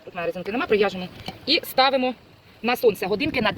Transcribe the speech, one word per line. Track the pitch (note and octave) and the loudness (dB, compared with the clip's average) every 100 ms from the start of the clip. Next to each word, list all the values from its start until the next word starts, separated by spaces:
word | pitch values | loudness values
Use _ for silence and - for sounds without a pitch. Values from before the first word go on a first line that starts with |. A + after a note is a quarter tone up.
тут | - | -14
в | G3 | -6
мене | G3+ | -4
резинки | F#3 G3 | -4 -4
нема, | A#3+ - | -2 2
прив'яжемо, | G#3 G3+ F#3 F3+ - - - - | 2 2 0 -8 -10 -12 -6 0
і | D#4+ | 0
ставимо | - - C4+ C4 B3+ - - - - - | 0 2 4 4 0 -4 -12 -20 -20 -6
на | A3 B3 | -2 2
сонце | A#3+ F3+ F#3 | 2 2 0
годинки | G#3 D4+ B3+ | 0 0 0
на, | G#3 | 0